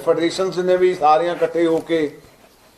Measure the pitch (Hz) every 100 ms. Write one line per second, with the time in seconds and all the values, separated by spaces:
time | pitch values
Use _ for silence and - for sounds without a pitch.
0 | 165 160 165 - 190 170 180 180 180 175
1 | 147 156 175 160 160 165 165 160 - 165
2 | 147 - - _ _ _ _